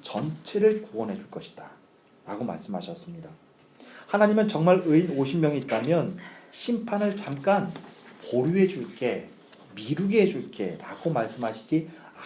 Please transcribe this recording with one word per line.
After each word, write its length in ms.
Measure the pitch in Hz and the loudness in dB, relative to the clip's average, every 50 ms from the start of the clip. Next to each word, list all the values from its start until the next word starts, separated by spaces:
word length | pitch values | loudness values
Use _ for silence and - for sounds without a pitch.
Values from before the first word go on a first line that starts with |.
전체를 800 | - - - 107 139 156 156 - - - - 208 208 220 214 214 | -14 -8 -6 -4 -4 -4 -6 -8 -10 -4 -2 4 4 4 4 2
구원해 340 | - - - 110 113 107 95 | -4 -8 -6 -6 -4 -4 -6
줄 140 | - - - | -8 -10 -12
것이다 380 | - - - - - - - - - - _ _ _ _ _ _ _ _ - | -14 -14 -14 -14 -18 -18 -20 -20 -20 -20 _ _ _ _ _ _ _ _ -12
라고 180 | - - 104 247 | -10 -8 -6 -6
말씀하셨습니다. 880 | 208 85 - - - 202 180 - 170 170 - - 175 170 165 156 156 - - _ _ _ _ _ _ _ - - - - - - - | -6 -8 -8 -10 -8 -8 -8 -8 -8 -12 -12 -12 -14 -14 -14 -16 -18 -20 -20 _ _ _ _ _ _ _ -20 -20 -20 -20 -20 -10 -2
하나님은 400 | - 208 208 208 214 220 214 208 | 2 4 4 6 6 4 2 2
정말 360 | - 151 160 180 185 185 - | 2 4 6 6 6 6 6
의인 320 | 165 151 160 180 165 143 135 | 6 6 6 6 4 2 0
오십 220 | 139 135 147 170 | 0 0 2 2
명이 200 | 156 147 147 135 | 2 2 2 0
있다면 580 | - - 113 110 117 143 170 165 131 107 - - - - - - - - | -2 0 -2 0 2 2 2 2 0 -2 -6 -10 -14 -16 -18 -20 -20 -18
심판을 640 | - - - - 240 208 - - 202 202 208 208 196 | -14 -10 -4 -2 -2 -2 -2 -2 -2 0 0 0 -2
잠깐 560 | - - 143 143 139 - 196 196 113 98 - - - - - - - - - - - - - | -4 -6 -8 -8 -2 2 2 4 4 2 -2 -6 -10 -14 -16 -20 -20 -20 -20 -20 -16 -8 -2
보류해 380 | 120 123 127 156 175 196 185 - | 0 2 2 4 6 6 4 4
줄게, 600 | - 131 113 - - - 127 117 104 95 - - - - - - - - - - - | 4 -2 -8 -10 -8 -4 -2 -2 -2 -2 -6 -12 -18 -20 -20 -20 -20 -20 -20 -20 -18
미루게 460 | - 107 123 147 170 202 196 220 220 | -14 -6 -4 -2 -2 0 2 4 6
해 60 | 196 - | 6 4
줄게 500 | - 131 - - - - 101 87 85 - | 4 -2 -8 -10 -8 -6 -6 -6 -6 -8
라고 280 | - - - - - 170 | -12 -14 -12 -4 -2 0
말씀하시지 760 | 156 123 113 107 - - 120 110 110 - - - 151 160 156 - - - - - - - - | 0 0 -2 -2 -4 -6 -6 -6 -6 -6 -4 0 0 0 0 -2 -12 -20 -20 -20 -20 -16 -12